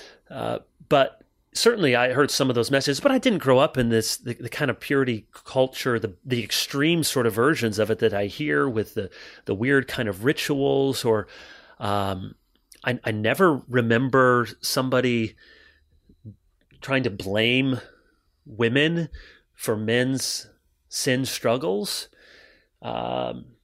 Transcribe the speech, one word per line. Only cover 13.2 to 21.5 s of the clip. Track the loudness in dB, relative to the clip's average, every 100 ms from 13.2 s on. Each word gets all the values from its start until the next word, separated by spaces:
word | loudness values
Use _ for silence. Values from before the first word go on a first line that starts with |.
| 0 2 2 2 -2
remember | 0 2 2 2 4 4 4 0 -6
somebody | -6 -4 0 0 2 0 -2 -6 -20 -20 _ _ _ _ _ _ -20 -20 _ _ _ _
trying | -4 -2
to | -2
blame | -4 -4 0 2 2 0 -2 -6 _ _ _ _ _
women | -14 -2 0 2 2 0 -4 -8 -20 -20 _
for | -10 -4 -4
men's | 0 0 0 -2 -4 -8 -10 _ _ _ _
sin | -6 -2 0
struggles. | -2 -2 0